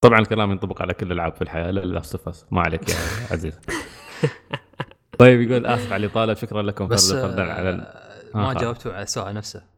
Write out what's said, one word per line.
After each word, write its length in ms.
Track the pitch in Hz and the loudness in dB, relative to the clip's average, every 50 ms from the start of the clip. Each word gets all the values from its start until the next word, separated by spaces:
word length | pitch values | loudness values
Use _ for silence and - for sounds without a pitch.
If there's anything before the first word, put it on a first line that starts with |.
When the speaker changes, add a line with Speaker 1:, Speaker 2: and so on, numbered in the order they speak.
| - | 8
Speaker 1:
طبعًا 140 | 123 117 110 | 8 8 8
الكلام 320 | 110 - 113 107 107 98 | 4 4 0 0 0 0
ينطبق 320 | 98 92 - 98 92 - 90 | 0 -2 -4 -6 -6 -6 -4
على 120 | 90 90 | -4 -4
كل 120 | - 110 | -4 -4
الألعاب 280 | 90 87 85 82 82 80 | -4 -4 -2 -2 -4 -4
في 80 | - - | -4 -8
الحياة، 280 | - - 82 82 85 | -6 -4 -4 -4 -2
لا 300 | 95 98 92 90 87 87 | -2 -2 -2 -2 -4 -4
The 20 | 85 | -6
Last 80 | - | -6
of 220 | - 92 - - 87 | -10 -10 -8 -10 -12
Us. 40 | - - _ | -12 -12 _
ما 100 | - 92 | 0 0
عليك 280 | 85 85 80 80 - - | 2 2 0 -2 -2 -2
يا 60 | 85 85 85 80 95 | -4 -2 -2 -4 -6
Speaker 2:
<laughs> 180 | 107 120 - - | -6 -6 -6 -6
Speaker 1:
عزيز. 280 | 87 85 82 78 - - - - 320 - - - - - - - - - 143 - - - _ - - - _ - _ - - - _ _ _ - - | -4 -4 -6 -10 -10 -10 -8 -8 -8 -8 -10 -16 -20 -20 -20 -10 -2 -2 -2 -2 -4 -16 _ -12 -12 -12 _ -14 _ -14 -14 -14 _ _ _ 6 8
طيب، 220 | 123 127 127 120 | 10 10 10 8
يقول: 260 | 120 113 127 123 117 | 6 2 2 0 0
"آسف 260 | 117 120 120 120 101 101 | 0 -2 -2 -2 -4 -4
على 140 | 98 104 | -2 -2
الإطالة، 280 | 101 101 113 113 110 107 | -2 0 0 0 0 0
شكرًا 280 | - - - 101 104 104 | -2 -4 -6 -4 -4 -2
لكم 260 | 101 101 - 101 95 | -2 -2 -4 -2 0
Speaker 3:
بس، 240 | 117 101 95 95 95 | 2 2 2 2 2
Speaker 1:
فردا، 160 | 131 127 95 | 0 -2 -2
فردا 240 | 92 92 95 85 82 | -2 -2 -2 -2 -2
على 180 | 82 87 95 | -2 -2 -2
ال-" 100 | 90 87 | -2 -2
Speaker 3:
آه، 300 | - - - - - - 104 - - - - | -6 -12 -16 -20 -20 -20 -20 -20 -20 -8 -4
Speaker 1:
آه، 20 | |
Speaker 3:
ما 140 | 107 104 131 | -2 -2 0
Speaker 1:
خلاص. 120 | 131 - 117 | 0 0 -2
Speaker 3:
جاوبتوا 300 | 117 120 120 - 123 95 | -2 -4 -6 -8 -10 -8
على 100 | 95 101 | -8 -8
السؤال 320 | 101 - 127 101 92 101 | -6 -6 -6 -6 -6 -8
نفسه. 280 | 104 104 - - 98 - _ _ | -8 -10 -10 -14 -16 -20 _ _